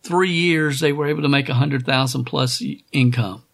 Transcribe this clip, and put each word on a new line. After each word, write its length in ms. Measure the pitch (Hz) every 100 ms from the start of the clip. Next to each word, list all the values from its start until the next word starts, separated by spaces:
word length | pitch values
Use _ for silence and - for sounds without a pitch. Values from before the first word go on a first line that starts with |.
three 280 | - 175 190
years, 500 | 170 175 160 151 135
they 120 | 151
were 140 | 147 147
able 160 | 151
to 40 | 147
make 220 | 139 139
a 60 | 127
hundred 280 | 147 135
thousand 420 | 127 131 131 135 123
plus 360 | 147 127 - 240 143 _
income. 500 | 143 127 120 104 95 _